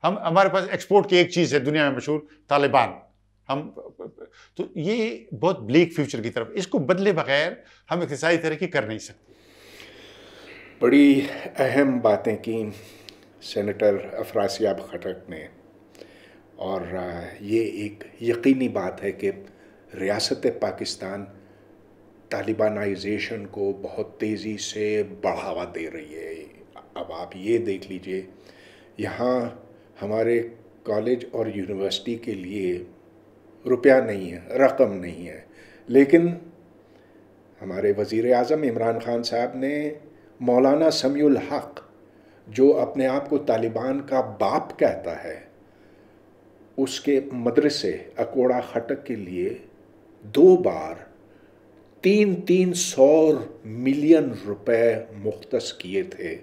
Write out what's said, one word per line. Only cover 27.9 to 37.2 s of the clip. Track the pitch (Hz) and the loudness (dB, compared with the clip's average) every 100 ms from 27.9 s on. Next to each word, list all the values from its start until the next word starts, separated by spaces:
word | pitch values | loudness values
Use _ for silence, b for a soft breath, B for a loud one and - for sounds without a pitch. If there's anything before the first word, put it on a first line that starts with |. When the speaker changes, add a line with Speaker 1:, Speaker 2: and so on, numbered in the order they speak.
Speaker 2:
लीजिए, | 92 92 92 92 B B B B B B - | -12 -8 -10 -10 B B B B B B -10
यहाँ | 107 - 123 127 120 117 - b b - | -8 -4 -2 -2 -4 -10 -20 b b -12
हमारे | 101 110 113 117 117 - - - - | -6 -2 2 0 -2 -12 -20 -18 -4
कॉलेज | 107 113 123 - | -2 0 -2 -4
और | 120 110 101 | -6 -6 -6
यूनिवर्सिटी | 92 98 98 - - 113 | -6 -4 -4 -4 -6 -8
के | 123 | -8
लिए | 98 90 101 92 87 - - _ _ _ _ - - - | -8 -8 -6 -4 -4 -8 -20 _ _ _ _ -20 -12 -2
रुपया | 123 143 131 | 4 6 6
नहीं | 113 101 90 | 4 -4 -8
है, | 87 - | -12 -8
रकम | 127 135 - 113 | 2 2 4 2
नहीं | 98 87 82 87 | 2 -8 -10 -12
है, | 76 - B B B - | -14 -20 B B B 4
लेकिन | 123 139 170 175 170 - - - - _ b b b | 6 8 6 6 -2 -12 -20 -20 -20 _ b b b